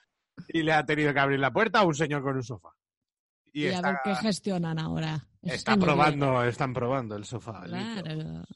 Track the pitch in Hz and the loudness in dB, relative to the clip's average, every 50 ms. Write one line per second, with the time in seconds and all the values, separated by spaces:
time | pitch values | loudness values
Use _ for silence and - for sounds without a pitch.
0 | _ _ _ _ _ _ _ - - - - 165 156 156 156 151 147 123 151 147 | _ _ _ _ _ _ _ -20 -12 -4 -2 0 2 4 4 4 4 2 2 2
1 | 151 147 139 139 139 139 139 135 139 131 117 185 220 220 185 233 202 170 151 139 | 2 2 4 4 4 4 4 2 2 2 2 2 2 2 4 4 4 4 4 2
2 | 165 139 147 143 127 139 135 131 120 110 120 92 - 82 - _ _ _ _ _ | 0 0 -2 -2 -2 -2 -4 -4 -6 -6 -10 -14 -16 -20 -20 _ _ _ _ _
3 | _ _ _ _ _ _ _ _ _ _ - 143 147 147 185 180 175 143 139 139 | _ _ _ _ _ _ _ _ _ _ -6 -4 -2 -2 -2 -2 -2 -2 -2 -2
4 | 135 208 196 - 202 220 185 - - 208 190 175 170 165 160 160 160 165 165 160 | -2 -2 -2 0 0 -2 -2 -2 -2 -4 -2 -2 -2 -2 -2 -4 -4 -4 -4 -4
5 | 160 160 156 151 - - _ _ - 175 127 - - - 220 202 180 165 147 139 | -4 -4 -4 -6 -8 -10 _ _ -8 -6 -6 -4 0 2 4 4 4 4 6 6
6 | 147 151 147 143 143 135 131 123 120 120 113 - 147 131 123 123 120 120 135 135 | 4 4 4 2 2 2 2 2 2 2 0 0 -2 -2 -2 -2 -2 0 0 -2
7 | 120 107 104 104 104 - 127 107 - 113 104 95 90 87 175 180 202 226 226 202 | -2 -4 -6 -8 -8 -8 -10 -10 -10 -10 -12 -12 -10 -10 -8 -8 -6 -6 -8 -8
8 | 170 160 156 156 156 160 160 165 - - - | -8 -8 -8 -8 -8 -8 -10 -12 -12 -14 -18